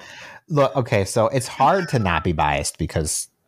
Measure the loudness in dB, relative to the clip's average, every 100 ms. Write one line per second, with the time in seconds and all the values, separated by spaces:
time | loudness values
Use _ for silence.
0 | -12 -20 -20 -20 -2 2 2 0 0 0
1 | 2 2 2 0 -4 2 2 2 0 0
2 | 2 0 0 0 0 0 -4 -6 -4 -2
3 | -4 -6 -10 _